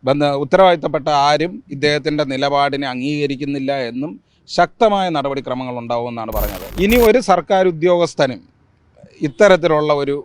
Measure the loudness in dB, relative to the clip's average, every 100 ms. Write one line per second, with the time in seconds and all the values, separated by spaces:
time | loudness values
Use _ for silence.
0 | 0 0 0 -2 0 4 4 4 -2 -4
1 | 0 2 2 2 0 -8 -14 -2 0 0
2 | -2 -4 -4 -2 0 0 0 -2 -6 -6
3 | -6 -4 -4 -4 -6 -6 -4 -4 -4 -6
4 | -8 -10 _ _ _ -2 -2 _ 0 2
5 | -2 -2 -4 -6 -6 -8 -6 -8 -6 -6
6 | -6 -8 -6 -4 -4 -6 -12 -2 2 6
7 | 6 4 4 0 2 2 2 2 0 2
8 | 0 0 -2 -2 _ _ _ _ _ _
9 | _ _ -8 2 4 6 4 2 0 -2
10 | -2 -6